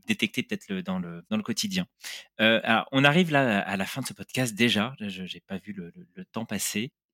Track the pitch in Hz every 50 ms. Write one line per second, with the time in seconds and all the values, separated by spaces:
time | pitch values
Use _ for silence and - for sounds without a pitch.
0 | - - 110 - - 104 - - 113 - 107 98 - - 98 95 90 95 95 92
1 | 87 87 170 170 170 - 214 214 202 - 226 - - 202 190 185 175 - _ _
2 | - - - - - _ _ - 110 113 113 113 - 113 113 110 - - - 135
3 | 139 143 147 175 185 165 151 139 139 123 104 98 - - 98 95 95 - - 135
4 | 123 - - - 101 - - 131 131 120 107 95 117 120 110 107 101 123 135 -
5 | 107 101 92 92 92 87 - 87 - - 95 92 - 104 101 98 85 85 - 90
6 | 87 - _ 95 92 - - 110 113 - 110 98 - - - 104 110 143 - _
7 | _ _